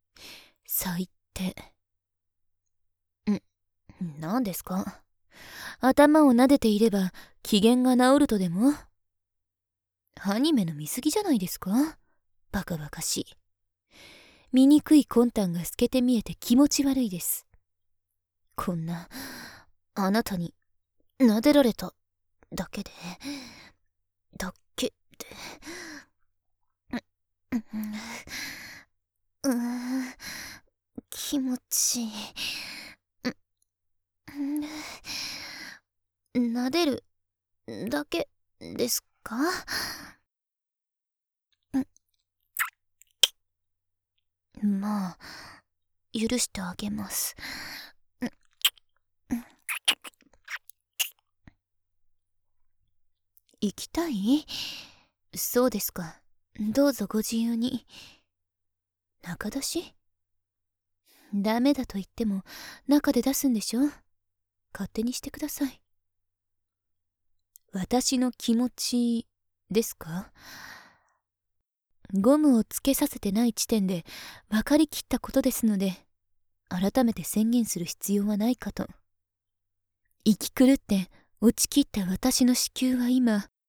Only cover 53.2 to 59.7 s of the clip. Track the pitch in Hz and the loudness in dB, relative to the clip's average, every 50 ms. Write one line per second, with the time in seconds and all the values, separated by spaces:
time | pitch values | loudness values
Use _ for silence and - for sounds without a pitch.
53.2 | _ _ _ _ _ _ _ _ - 202 - - - - - 311 339 339 262 196 | _ _ _ _ _ _ _ _ -4 -4 -4 -6 -12 -8 -6 -4 -4 -4 -4 -2
54.2 | 190 214 269 302 - - - - - - - - - - - _ _ _ _ _ | 0 0 0 0 0 -4 -10 -10 -10 -12 -12 -14 -18 -20 -20 _ _ _ _ _
55.2 | _ _ - 180 - - - 240 247 262 - 202 - - - - 175 160 - - | _ _ -10 -8 -8 -2 0 2 2 2 0 -2 -6 -6 -8 -10 -10 -12 -14 -18
56.2 | _ _ _ _ _ _ _ - 214 214 214 269 285 285 262 - 208 190 - 220 | _ _ _ _ _ _ _ -6 -6 0 2 4 4 4 2 0 -4 -4 -2 -4
57.2 | 214 - 233 226 226 233 233 226 226 247 - 226 - _ - - - - - _ | -2 -2 -2 -2 -2 -2 -2 -2 -2 -4 -4 -6 -10 _ -20 -20 -20 -20 -20 _
58.2 | _ _ _ _ _ _ _ _ _ _ _ _ _ _ _ _ _ _ _ _ | _ _ _ _ _ _ _ _ _ _ _ _ _ _ _ _ _ _ _ _
59.2 | - 175 175 - - 208 - 277 - - | -12 -12 -10 -8 -8 -8 -6 -6 -6 -4